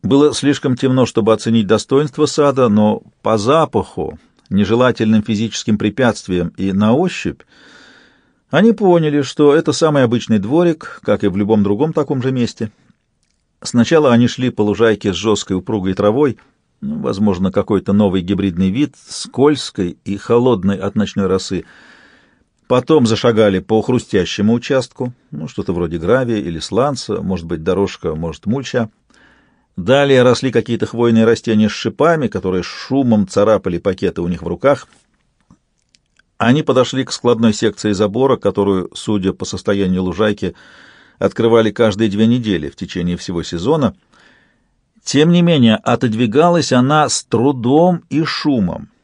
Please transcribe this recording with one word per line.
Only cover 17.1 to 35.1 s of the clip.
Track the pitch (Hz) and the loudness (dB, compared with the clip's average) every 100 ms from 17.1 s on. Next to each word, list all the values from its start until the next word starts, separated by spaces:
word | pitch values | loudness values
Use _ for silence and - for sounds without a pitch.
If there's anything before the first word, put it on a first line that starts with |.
| 98 107 90 92 | -2 0 0 0
какой-то | 92 95 98 - | -2 0 -2 0
новый | 101 104 92 | 0 2 0
гибридный | 87 95 98 85 95 | -2 -2 -2 -2 -2
вид, | 107 143 _ - | 0 -4 _ -18
скользкой | - - - 143 147 - - 87 - | -14 -10 0 2 2 -6 -6 -6 -6
и | - 98 | -10 -10
холодной | - 120 127 110 92 98 | 0 2 4 2 0 -2
от | 98 107 | -4 -2
ночной | 98 - 95 | -4 -2 -2
росы. | 95 - 92 - - - - _ _ _ _ _ _ _ | -2 -2 -8 -8 -20 -20 -20 _ _ _ _ _ _ _
Потом | 123 127 156 117 | -2 4 2 4
зашагали | 110 123 110 107 95 | 2 2 4 2 2
по | - 110 | 0 0
хрустящему | 104 120 - 98 87 - 104 | 0 -2 0 -2 -2 -2 0
участку, | 120 - 135 123 - 123 - _ | 0 0 -2 -2 -10 -10 -10 _
ну, | 151 - | -12 -10
что-то | - 98 | -8 -6
вроде | 87 85 82 | -4 -4 -4
гравия | 82 127 123 110 | 0 0 0 -4
или | 76 82 | -4 -8
сланца, | - 98 139 131 - 98 | -6 -2 -2 -4 -6 -6
может | 85 92 82 | -4 -6 -6
быть, | 85 | -6
дорожка, | 80 92 98 - 85 | -2 -2 -2 -4 -8
может, | 78 82 76 | -6 -8 -8
мульча. | 101 131 131 131 110 _ _ _ _ _ _ _ _ - | -6 -6 -4 -6 -6 _ _ _ _ _ _ _ _ -8
Далее | 90 135 143 131 | 0 2 4 4
росли | 123 120 131 | 4 2 0
какие-то | 120 110 117 | -2 -2 -4
хвойные | 107 113 117 113 | -4 0 2 4
растения | 113 113 - 107 107 | 4 2 0 2 2
с | |
шипами, | - 117 - 151 165 120 | 0 -6 0 0 2 -2
которые | 98 92 92 | -4 -2 -4
шумом | 87 - - 135 123 107 92 | -6 -12 -4 0 2 2 0
царапали | - 104 104 98 85 | 2 2 2 0 -4
пакеты | 98 90 95 85 | -4 -2 -4 -4
у | 87 | -6
них | 85 | -6
в | 85 | -6
руках. | 87 135 139 - _ _ | -2 0 0 -4 _ _